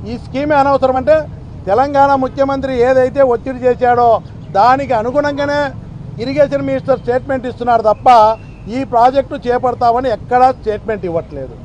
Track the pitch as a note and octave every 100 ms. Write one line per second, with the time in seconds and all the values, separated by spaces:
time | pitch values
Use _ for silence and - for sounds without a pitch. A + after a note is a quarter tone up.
0 | G3+ A#3+ - B3+ D4 D4 C#4 C4+ C4 C4
1 | C4 D#4 D4 - - - - G#3+ C#4+ C#4
2 | C#4 C#4 C4 - C4+ C#4 C4 B3+ B3 C4
3 | B3+ C#4 C4 A#3+ C4 B3 B3 B3 A#3+ A#3+
4 | A#3+ G#3 - - - F#3+ A#3 C4+ C4 A#3
5 | A#3 C#4 D4 C#4 C#4+ D4 C#4+ - - -
6 | - - A#3+ C#4 C#4 C#4 C4+ C4+ B3+ B3+
7 | - B3 B3 C4 B3 - A#3+ A#3 G#3+ G#3
8 | B3+ A#3+ G#3+ A3 - - F#3 B3 A#3+ A#3
9 | B3 C#4 C4+ C#4+ A#3+ A#3+ B3 A3+ A#3 A#3
10 | C4 G#3 - B3 B3+ B3+ G#3+ G#3 G#3+ G#3
11 | F#3 E3 D#3+ C#3+ C3 A#2